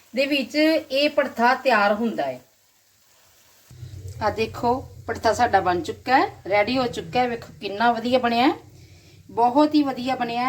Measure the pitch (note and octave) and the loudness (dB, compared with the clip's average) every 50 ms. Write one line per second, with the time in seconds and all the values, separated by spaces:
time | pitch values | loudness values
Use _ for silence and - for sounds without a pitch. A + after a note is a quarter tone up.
0 | _ _ - B3 C#4 C#4 D4 C#4 A#3+ - - D4+ D#4 D#4 D#4+ D4+ D#4 - C4 C4+ | _ _ -4 -2 -2 0 0 -2 -2 -2 0 2 2 2 2 0 -2 -2 0 0
1 | D4 D4 D4 D4+ C#4 B3+ - - A#3 B3 C4 B3+ - C4+ A#3 G#3 G3+ G#3 G#3 G#3 | 0 2 2 0 -2 -2 0 0 2 2 2 2 2 2 2 4 4 2 2 0
2 | A#3 A3 E3+ D3+ C#3+ C3+ B2+ B2+ - _ _ _ _ _ _ _ _ _ _ _ | -2 -2 -2 -2 -4 -4 -6 -8 -14 _ _ _ _ _ _ _ _ _ _ _
3 | _ _ _ _ _ _ _ _ _ _ _ _ _ - - - - - - - | _ _ _ _ _ _ _ _ _ _ _ _ _ -20 -20 -20 -18 -16 -16 -14
4 | - - - - A3+ G#3 G3+ A3 A3+ A3 - - - A#3+ B3 C4+ - - - - | -14 -14 -10 -6 -4 -4 -2 -2 -4 -4 -4 -4 -2 -2 -2 -2 -4 -10 -16 -14
5 | - - A3+ - - A3+ G#3 - B3 A3 G3+ F#3+ F3+ F3+ F3 F3 D#3 - A3 - | -12 -10 -8 -2 0 0 2 2 2 2 2 2 2 2 0 -2 -2 -6 -10 -8
6 | - B3 B3+ C#4+ F#4 G#4 - - - F3 G3 G#3 G#3 A3+ B3+ C4+ B3+ A#3+ A#3+ A3 | -2 0 2 2 2 0 -2 -8 -6 0 0 2 2 2 0 -2 -2 -2 -4 -8
7 | F#3 E3 - B3 B3+ A#3+ A#3 A#3 - - - - G#3 G3 G3 G3+ A3+ A#3+ A#3 A3+ | -8 -4 -2 0 0 0 -2 -6 -10 -14 -16 -12 -10 -8 -4 0 2 2 2 0
8 | A3 B3 B3+ B3+ B3+ A#3+ A#3 A#3 B3 D#4 G#4 - - - - - - - - - | 0 0 0 2 2 2 2 2 2 2 0 -2 -6 -18 -20 -20 -20 -20 -20 -20
9 | - - - - - - F#3+ A3 A#3 B3 A#3+ C#4+ D4+ D4+ D4+ D4+ C#4+ C4+ B3+ B3 | -20 -20 -20 -20 -20 -6 0 2 2 4 6 4 4 4 4 2 2 0 -2 -4
10 | A#3+ C4 C4 B3 A#3+ A#3 A#3 A#3+ B3 | -4 -4 -2 -2 -2 -4 -2 -2 0